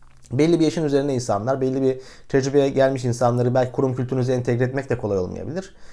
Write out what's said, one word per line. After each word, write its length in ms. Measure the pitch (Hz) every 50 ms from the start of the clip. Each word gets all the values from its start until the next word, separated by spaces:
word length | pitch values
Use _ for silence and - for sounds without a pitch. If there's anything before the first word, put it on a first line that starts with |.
| - - - - - -
belli 280 | 120 131 151 170 170 160
bir 60 | 160
yaşın 180 | 151 147 170 160
üzerinde 300 | 143 139 135 139 143 131
insanlar, 480 | 123 123 - 104 101 104 127 139 131
belli 200 | 131 131 131 135
bir 180 | 135 131 131 131 - - - - - -
tecrübeye 400 | - 135 131 139 135 143 139 139
gelmiş 360 | 135 135 135 135 139 127 123
insanları 480 | 123 117 - 127 120 120 123 120 123 123
belki 180 | 131 123 120
kurum 240 | - - 135 131 123
kültürünüze 380 | 131 123 123 135 131 123 131 127
entegre 300 | 127 123 127 120 120 127
etmek 260 | 123 131 139 135 -
de 80 | 123 -
kolay 200 | - 104 98 95
olmayabilir. 580 | 92 90 92 87 92 113 151 190 185 - - - - -